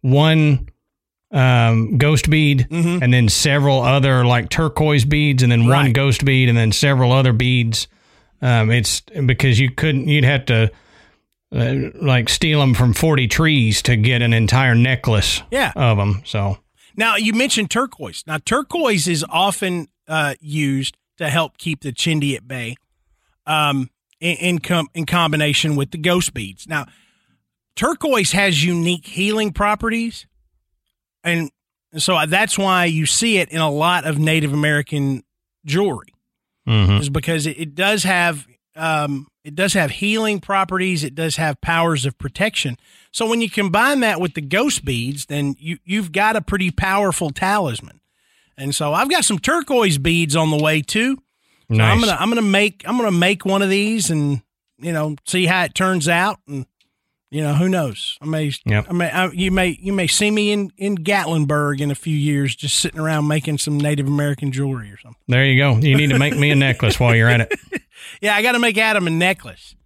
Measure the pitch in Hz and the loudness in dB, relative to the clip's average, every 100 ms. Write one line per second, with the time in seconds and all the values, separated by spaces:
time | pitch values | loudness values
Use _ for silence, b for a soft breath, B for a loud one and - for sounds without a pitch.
0 | 135 139 156 160 151 135 - _ _ _ | 2 4 4 4 4 2 -2 _ _ _
1 | _ _ _ 156 127 123 117 113 113 127 | _ _ _ 2 4 4 4 2 2 2
2 | 147 156 - 156 147 135 123 165 170 175 | 2 2 2 4 4 2 0 0 0 2
3 | 127 123 113 - 156 143 143 135 123 139 | 4 4 4 2 2 2 4 2 4 4
4 | 135 127 123 123 - - 160 - 156 147 | 4 4 4 2 0 -2 -2 0 2 2
5 | 123 151 151 131 123 120 117 139 143 120 | 2 2 2 4 4 4 4 4 4 2
6 | 139 123 139 131 123 117 113 101 147 131 | 2 2 2 4 4 4 2 2 2 2
7 | 123 131 131 113 127 127 117 110 - b | 2 4 4 2 2 2 0 -4 -8 b
8 | b b b _ 127 117 110 120 104 - | b b b _ 2 2 4 2 0 -4
9 | _ 185 131 127 135 113 131 127 156 135 | _ -2 0 2 2 4 2 0 -2 0
10 | 156 147 131 139 127 113 110 b b b | 0 2 4 2 2 2 2 b b b
11 | b b b _ _ 127 120 135 - - | b b b _ _ -2 -2 -2 -4 -4
12 | 147 127 113 - 165 151 139 117 123 - | 0 2 0 0 2 4 4 4 2 2
13 | 160 143 117 - 160 147 110 101 - 117 | 2 2 2 2 2 4 2 0 0 2
14 | 113 123 120 113 107 127 135 117 123 127 | 2 2 2 2 4 2 4 4 2 0
15 | - 107 - - - 254 214 - 123 104 | 0 0 0 -4 -4 -2 -2 0 0 2
16 | 101 98 - 110 98 98 _ _ b - | 0 -2 -4 -4 -4 -6 _ _ b -4
17 | 226 208 214 226 262 - 202 226 262 - | -2 0 0 0 0 -2 -2 -2 -4 -8
18 | 123 82 - 156 - 254 285 349 277 202 | -14 -14 -8 -8 -2 -4 -2 -2 0 0
19 | 156 160 151 165 196 - 190 180 151 _ | 0 -4 -4 0 0 -2 -4 -6 -8 _
20 | - 156 147 131 151 151 143 135 131 _ | -6 -4 -2 -6 -8 -2 -2 -2 -4 _
21 | _ _ 156 147 160 _ 170 151 147 120 | _ _ -2 -2 -2 _ -8 -8 -8 -6
22 | 170 156 143 127 120 131 113 123 _ _ | -2 0 -2 -4 -10 -12 -12 -14 _ _
23 | _ _ _ _ - 156 147 139 127 _ | _ _ _ _ -6 -2 0 -2 -6 _
24 | _ _ 170 165 180 175 - 175 151 - | _ _ -6 -2 -2 -4 -2 -2 -2 -8
25 | 151 175 160 151 151 139 160 143 143 170 | -2 0 0 0 0 0 0 -2 -4 -4
26 | 160 180 - 123 98 92 - 151 131 b | -2 0 -2 -8 -12 -14 -8 -8 -8 b
27 | b b b b _ _ _ - 262 339 | b b b b _ _ _ -4 -4 -2
28 | 320 240 185 190 196 151 170 175 170 175 | -2 0 0 2 2 0 0 -2 -2 -4
29 | - - 202 214 208 156 208 208 226 226 | -8 -4 -2 -2 -4 -2 -2 -2 -4 -4
30 | 233 - - _ _ _ _ _ _ _ | -6 -10 -20 _ _ _ _ _ _ _
31 | _ _ 170 170 151 _ _ _ _ 156 | _ _ -4 -4 -4 _ _ _ _ -6
32 | 160 175 151 180 214 - 190 185 175 160 | -2 0 0 0 0 -2 0 2 0 0
33 | 151 - 233 202 165 160 156 147 165 180 | -2 0 0 0 -2 -2 -2 0 0 0
34 | 151 147 156 160 147 143 151 147 147 151 | -2 -2 0 0 0 -2 0 -2 -2 -4
35 | 139 131 - _ _ _ 151 156 202 120 | -4 -4 -10 _ _ _ -4 -2 -2 -4
36 | - _ _ _ _ _ - 110 95 101 | -12 _ _ _ _ _ 0 2 4 2
37 | 143 143 165 165 151 139 160 147 196 214 | 0 -4 -2 -2 -4 -6 -10 -4 -2 0
38 | 185 185 175 151 131 _ _ 156 160 156 | 0 0 0 -2 -12 _ _ -8 -4 -2
39 | 147 139 143 _ 151 147 190 196 151 - | -4 -6 -10 _ -14 -4 0 0 -2 -2
40 | 202 220 220 202 - 196 185 185 185 175 | -2 -2 -2 -4 -2 -2 -2 -2 -2 -2
41 | 143 139 165 147 160 139 - 165 170 151 | -6 -6 -6 -2 -4 -4 -2 0 0 -2
42 | 131 - 139 - 214 - 139 120 b b | -4 -6 -12 -4 -4 -2 -8 -10 b b
43 | b - 226 233 226 - 196 196 254 285 | b -6 -2 -2 -2 -2 -2 0 0 2
44 | 226 170 180 - 143 180 277 - 139 123 | 0 0 -4 -6 -4 -2 0 -2 -4 -4
45 | 120 143 - 143 143 135 156 170 170 208 | -4 -8 -8 -4 -4 -6 -10 -12 -6 -4
46 | 180 165 214 220 - 202 185 - 190 196 | -4 -2 0 -2 -4 -2 -2 -2 -2 0
47 | 196 160 160 135 190 208 165 110 - - | 0 -2 -6 -2 -2 0 -2 -8 -14 -20
48 | _ _ _ _ _ - 135 139 147 160 | _ _ _ _ _ -10 -8 -4 -2 -2
49 | 269 349 - 185 - 339 285 254 208 143 | 0 0 0 -2 -2 -2 0 0 0 0
50 | 147 170 165 160 156 151 156 156 147 220 | 0 0 0 0 0 0 0 -2 -2 -2
51 | 247 269 _ _ _ _ _ 113 110 233 | -2 -4 _ _ _ _ _ 2 4 4
52 | 226 160 196 233 208 196 208 - - 247 | 2 0 0 0 2 2 0 -2 -4 -2
53 | 226 170 180 208 190 196 196 196 208 226 | 0 2 2 0 -2 0 0 0 0 -2
54 | 180 156 147 135 _ _ _ _ 160 165 | -2 -2 0 -4 _ _ _ _ -6 -4
55 | 151 143 - 185 175 185 170 - 190 185 | -4 -8 -6 -2 0 0 -2 -2 0 0
56 | 151 170 190 185 - 139 127 _ _ _ | 0 0 0 -4 -12 -12 -12 _ _ _
57 | _ _ _ 147 151 143 185 185 143 101 | _ _ _ -6 -2 0 0 0 -4 -6
58 | - - 151 156 151 131 - 104 - 175 | -12 -10 -6 -4 -4 -6 -2 -2 -2 -4
59 | 170 175 185 175 190 185 180 156 185 196 | -2 -2 -4 -2 -2 0 0 -4 -6 -4
60 | 170 - 208 214 208 208 196 _ 196 190 | -2 0 0 0 0 -2 -4 _ -6 -4
61 | 160 202 165 165 143 147 147 139 143 139 | -2 -2 0 -2 0 0 -2 -2 -4 -4
62 | 165 151 147 143 139 - 143 - 165 - | -4 -2 0 0 -2 -4 -4 -4 -4 -4
63 | 156 156 147 151 160 147 - 147 147 147 | -2 -2 0 -2 -2 -4 -2 -2 0 -2
64 | 139 147 147 139 143 127 139 131 104 98 | -2 -2 -2 -2 -6 -4 -6 -6 -12 -20
65 | 120 - - 123 135 131 143 117 147 135 | -20 -18 -2 2 4 4 4 4 4 4
66 | 147 131 143 135 143 143 135 123 113 - | 4 2 2 2 2 4 2 2 0 2
67 | 123 113 113 120 117 403 _ 381 _ B | 2 4 4 4 0 -6 _ -12 _ B
68 | B B 208 208 240 240 240 208 220 208 | B B -2 0 0 2 0 2 0 0
69 | 175 165 180 190 113 90 - _ | 0 0 0 -2 -8 -20 -20 _